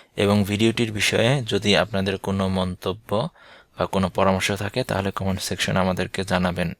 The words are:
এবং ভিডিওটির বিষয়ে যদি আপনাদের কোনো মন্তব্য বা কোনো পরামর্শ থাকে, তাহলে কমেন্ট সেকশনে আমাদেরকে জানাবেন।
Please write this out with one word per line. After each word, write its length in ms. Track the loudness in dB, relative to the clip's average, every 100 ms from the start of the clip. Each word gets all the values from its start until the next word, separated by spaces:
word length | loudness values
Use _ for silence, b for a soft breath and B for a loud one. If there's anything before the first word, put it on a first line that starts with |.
| B 0
এবং 280 | 2 4
ভিডিওটির 480 | 2 2 2 2 -2
বিষয়ে 500 | 0 0 2 2 2
যদি 360 | 0 -2 2 2
আপনাদের 400 | 2 0 -2 -2
কোনো 320 | -2 0 0
মন্তব্য 800 | 0 -2 -4 -6 -8 -4 -2 -2 B B B B -4
বা 80 | -2
কোনো 240 | 0 0
পরামর্শ 420 | 2 2 2 0
থাকে, 320 | -2 -4 -4
তাহলে 280 | -2 -2 -2
কমেন্ট 300 | -2 -2 -2
সেকশনে 380 | -4 -4 0 2
আমাদেরকে 440 | 2 0 -4 -4
জানাবেন। 500 | -2 0 0 0 -4 -6